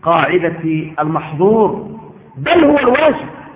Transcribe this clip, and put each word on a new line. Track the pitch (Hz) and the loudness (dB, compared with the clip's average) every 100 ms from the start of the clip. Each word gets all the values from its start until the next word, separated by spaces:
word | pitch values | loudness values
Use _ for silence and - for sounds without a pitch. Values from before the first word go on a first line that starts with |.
قاعدة | 165 170 156 175 165 165 160 160 156 - | 2 2 2 0 0 -4 -4 -4 -4 -6
المحظور، | 156 160 - 147 185 226 202 143 - - - - - - | -4 -4 -6 0 2 4 2 0 -10 -16 -18 -20 -20 -10
بل | 135 349 | 0 2
هو | 294 294 | 4 4
الواجب | 254 254 311 - - - - | 2 2 2 0 -8 -16 -20